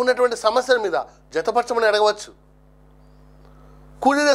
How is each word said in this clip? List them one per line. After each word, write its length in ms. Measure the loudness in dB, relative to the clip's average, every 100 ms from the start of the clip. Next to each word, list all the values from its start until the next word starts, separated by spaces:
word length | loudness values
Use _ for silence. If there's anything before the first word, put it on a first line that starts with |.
ఉన్నటువంటి 340 | 0 0 -2 0 -2
సమస్యల 320 | -2 0 0 0
మీద 100 | -4 -6 -14 _
జతపరచమని 560 | -6 -4 -2 -2 -2 0
అడగవచ్చు. 400 | 2 0 0 -8 -20 _ _ _ _ _ _ -20 -20 -20 -20 -20 -20 -20 -20 -20 -2
కూలీల 300 | 2 2 2